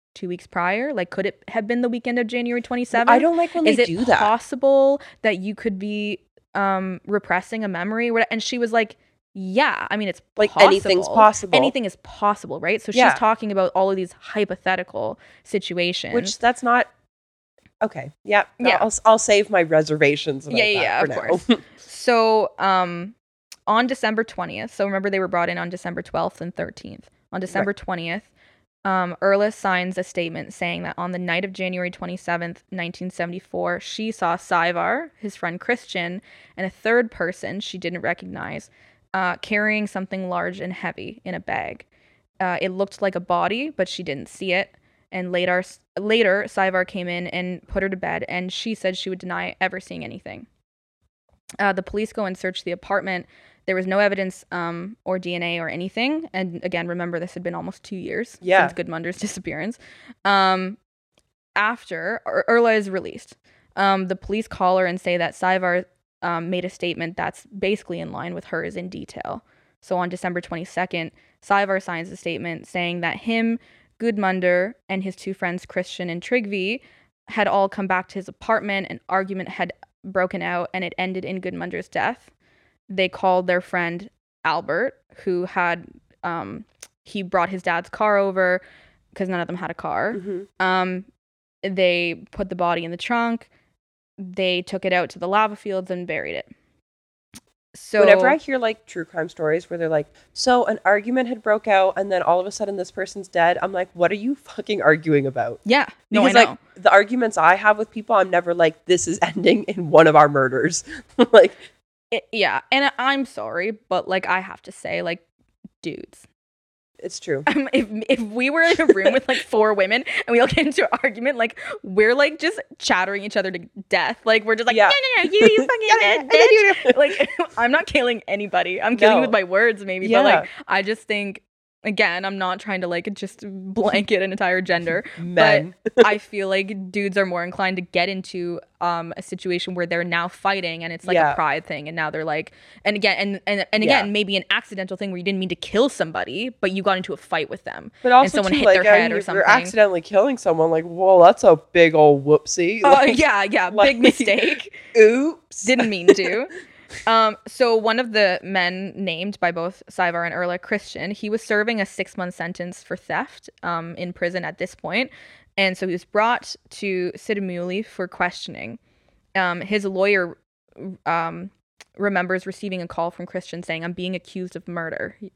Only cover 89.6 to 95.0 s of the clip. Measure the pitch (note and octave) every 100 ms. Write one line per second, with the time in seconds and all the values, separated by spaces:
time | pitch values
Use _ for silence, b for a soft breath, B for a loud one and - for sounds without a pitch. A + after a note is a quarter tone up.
89.6 | E3 E3+ D#3+ F#2 E3 A3+ F#3 F#3 G3+ -
90.6 | F#3 F#3 F#3 F#3 G3 _ _ _ _ _
91.6 | G3 F#3 F3+ F3 F3 E3 - - F#3+ F3+
92.6 | F3 E3+ E3 F3 - A#3 A#3 A#3 _ _
93.6 | _ _ _ _ _ - F#3 F#3 F#3 F3+
94.6 | F3+ F#3+ F#3+ F3+